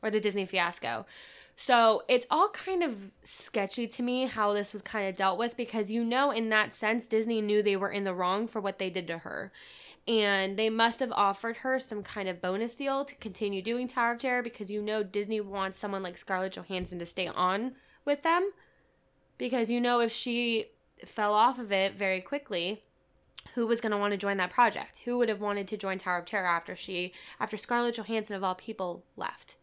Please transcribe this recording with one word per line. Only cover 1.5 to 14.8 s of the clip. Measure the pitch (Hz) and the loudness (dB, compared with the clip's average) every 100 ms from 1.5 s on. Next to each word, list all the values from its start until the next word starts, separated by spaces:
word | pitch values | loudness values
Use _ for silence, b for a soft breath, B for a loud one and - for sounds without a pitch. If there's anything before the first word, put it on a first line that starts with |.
| B | B
So | - 240 226 214 - | 4 6 8 4 4
it's | 247 247 | 2 4
all | 302 403 | 2 4
kind | - - 381 | 2 -2 0
of | 339 214 196 _ | 0 -2 -12 _
sketchy | - - - 220 196 - 233 | -12 -12 -6 -2 -2 -2 -6
to | - | -2
me | 240 247 254 | -2 0 0
how | 220 208 | 2 2
this | 208 202 | 2 -2
was | 208 | -8
kind | - 220 196 | -6 -4 -2
of | 185 | 2
dealt | 190 185 | 0 2
with, | 233 233 | -2 -2
because, | 233 226 202 | -4 -2 0
you | 226 | 0
know, | 233 247 285 | 2 2 2
in | 226 226 | 2 4
that | 220 214 | 4 4
sense, | - 214 233 226 | 0 0 0 2
Disney | 220 226 226 | 0 2 0
knew | 208 208 | 2 4
they | 208 196 | 4 2
were | 196 | 0
in | 202 196 | -2 -2
the | 180 | 0
wrong | 180 190 226 | 0 0 -2
for | 226 | -2
what | 196 190 | -4 -4
they | 190 | -4
did | 180 170 | -4 -6
to | 165 | -8
her. | - 73 196 B B B B B - | -6 -8 -10 B B B B B 0
And | 226 208 196 190 196 | 4 4 4 2 0
they | 220 | 0
must | 220 226 233 | 4 4 4
have | 254 | -2
offered | - 202 202 233 226 | 2 2 2 -4 -4
her | 262 262 | -2 -2
some | 254 208 | -2 -8
kind | 196 - 190 | -8 -6 -4
of | 175 | -2
bonus | 180 190 233 233 | -2 0 -2 -2
deal | 277 269 277 | -2 -2 -2
to | - | -8
continue | 220 185 208 196 | -12 -4 -2 -2
doing | 190 240 247 | -2 -2 -2
Tower | - 233 | 0 0
of | 247 | 0
Terror, | 262 247 | 0 0
because, | 240 240 190 | -2 -8 -6
you | 208 | -4